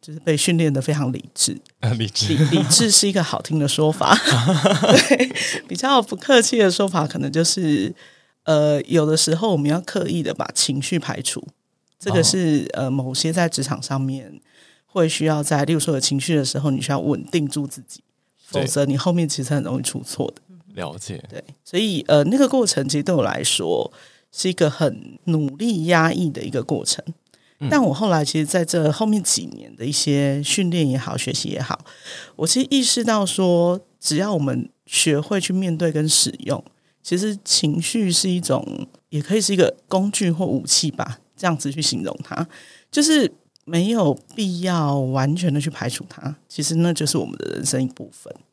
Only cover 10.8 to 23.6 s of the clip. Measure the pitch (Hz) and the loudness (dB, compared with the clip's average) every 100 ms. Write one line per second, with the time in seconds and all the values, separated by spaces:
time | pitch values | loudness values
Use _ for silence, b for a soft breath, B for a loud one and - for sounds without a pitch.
10.8 | 139 175 - - - - - _ _ _ | -2 -4 -4 -6 -6 -8 -12 _ _ _
11.8 | _ _ 190 185 165 185 175 147 - - | _ _ -2 2 2 2 2 2 0 -4
12.8 | 131 135 131 131 160 165 170 160 135 139 | -2 -2 -2 -4 -2 0 0 -2 -4 -6
13.8 | 131 135 135 131 113 - b b b b | -4 -4 -2 -4 -10 -20 b b b b
14.8 | b 196 165 156 156 151 147 147 143 165 | b 0 0 2 0 0 0 0 2 0
15.8 | 147 147 131 139 135 160 131 139 147 135 | 0 0 0 -2 0 0 0 -2 0 -2
16.8 | 127 139 113 131 - 180 147 147 139 - | -2 -2 0 -2 -2 -2 -2 -4 -6 -8
17.8 | 123 - _ _ _ _ _ 143 139 - | -16 -20 _ _ _ _ _ -4 -2 0
18.8 | 139 139 180 175 160 - 127 147 87 131 | 0 2 2 2 0 -2 -2 -2 -2 -4
19.8 | 123 - - - 143 - _ 180 170 98 | -4 -6 -10 -6 -6 -6 _ -20 -20 -10
20.8 | 87 80 - 87 - - - - - 175 | -10 -10 -12 -12 -12 -16 -18 -20 -6 -2
21.8 | 220 175 - 147 143 254 269 269 220 - | 0 -2 4 4 4 4 4 4 2 0
22.8 | 139 143 143 170 104 - - - | -2 -2 0 0 0 -2 -2 -2